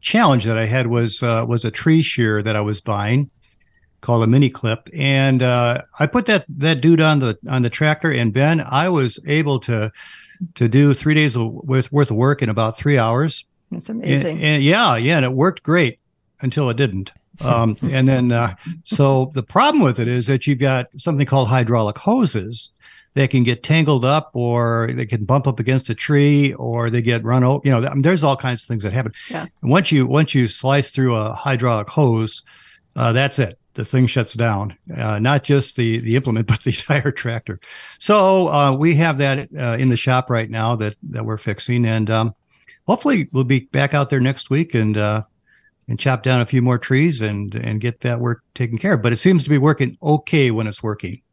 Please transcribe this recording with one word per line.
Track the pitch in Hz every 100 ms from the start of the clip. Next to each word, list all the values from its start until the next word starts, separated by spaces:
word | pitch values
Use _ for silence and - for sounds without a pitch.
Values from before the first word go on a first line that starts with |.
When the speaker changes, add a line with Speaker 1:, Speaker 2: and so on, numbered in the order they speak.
Speaker 1:
challenge | - 220 208 131 107
that | 113
I | 110
had | 127 117
was, | 117 117 -
uh, | 120 113 117
was | 117 110
a |
tree | - - 160
shear | 156 - 113 107
that | 104 107
I |
was | 104 101
buying | - 101 104 127 143 _ _ _ _ _ _ _
called | - 117
a | 113
mini | 131 135
clip. | - 113 113 -
And, | 160 139 139 135 131
uh, | 123 123 120 127 - -
I | 202
put | 247 220
that, | 208 - 139
that | 151 156
dude | 151 165
on | 156 147
the, | 127 107 -
on | 131
the | 120
tractor, | - 151 151 165
and | 127 117
Ben, | 110 147 165
I | - 135 175
was | 170 127 - 147
able | 147 147 131
to, | - 113 110 - - - - - 175 -
to | 120
do | 127 143
three | 131 151
days | 151 151 120
of, | 113
worth, | 120 151 131 -
worth | 143 139
of | 110
work | 127 143
in | 117
about | 107 110 -
three | 147 143
hours. | 113 120 156 - - _ _
Speaker 2:
That's | 175 -
amazing. | 226 185 139 160 156
Speaker 1:
And, | 151
and | 151
yeah, | 139 196 220 117
yeah, | 123 165
and | 127
it |
worked | 131 170 185
great | - 170 139 - _ _ _ _
until | 131 151 131
it | 117
didn't. | 139 95 95 _ _ -
Um, | 131 120 113 104
Speaker 2:
<laughs> |
Speaker 1:
and | - 131 131
then, | 131 123
uh, | 117 117 92 - 170
so | - - 139 131 131 143
the |
problem | 120 196 277 302
with | 156 120
it | 117
is | 123 117
that | 135 143
you've | 131
got | 139 131 127 143
something | 175 143 139
called | 135 117
hydraulic | 131 113 120 107 -
hoses | - 247 190 110 95 117 - _ - - _ 139
that | 131
can | 131
get | 120 120
tangled | - 156 151 139 123
up, | 151 151
or | 123 120 120 117 117 113
they | 123 120
can | 120 104
bump | 135 135
up | 123
against | 117 131 -
a | 113
tree, | - 147 143 143 139
or | - 123 117 117
they | 120
get | 117 117
run | 113 127
over. | 127 139 139
You |
know, | 120
th-, | 127 139
there's | 139 185
all | 147 135
kinds | 131 120
of | -
things | 117
that | 101
happen. | 120 113 - -
Speaker 2:
Yeah. | - - _
Speaker 1:
Once | 120 160 -
you, | 151 127
once | 139 156 135
you | 120
slice | - 131 143 135
through | - 131 113
a | 107
hydraulic | 110 139 127 123 113 104
hose, | - 139 113 110 - _ _ _ _ _ -
uh, | 120
that's | 127 135 -
it. | 120 - _
The | -
thing | 113 131 123
shuts | - 113
down, | 113 117 104 110 - - -
uh, | 110 104
not | 120 143
just | - 143 - -
the, | 117 113
the | 113 123
implement, | 127 110 110
<laughs> |
but | 110
the | -
entire | - - 143 131
tractor. | - 120 117 - 98 - - - -
So, | - 208 190 190 170
uh, | 147 143
we | 135 160 151
have | 165 135
that, | 139 135 135 151
uh, | 123 117
in | 131
the | 117
shop | - 127 -
right | 120 110
now | 113 113 117
that, | 107 107 -
that | 117 110
we're | 110
fixing, | - 104 - 123 117
and, | 110 107
um, | 113 113 - _ _ _ _ -
hopefully | 226 294 240 147
we'll | 131
be | 123 135 -
back | 139 139 147
out | 139
there | 139
next | 127 131 -
week | 135 165 120
and, | 107 107
uh, | 104 107 107 _ _ _ _ _ -
and | 113
chop | 135 127
down | 131 127
a | 117
few | 131
more | 123 120
trees | - 131 165 135
and, | 107 101 104 110
and | 117 107
get | 120 120
that | 127 120
work | 120 117 _
taken | - 123 117
care | 196
of. | 160
But | 117
it | 117
seems | 185 190 139
to |
be | 147
working | 143 143 131 -
okay | 151 151 - 160 131
when | 110 110
it's | 104
working. | 110 104 92 87 _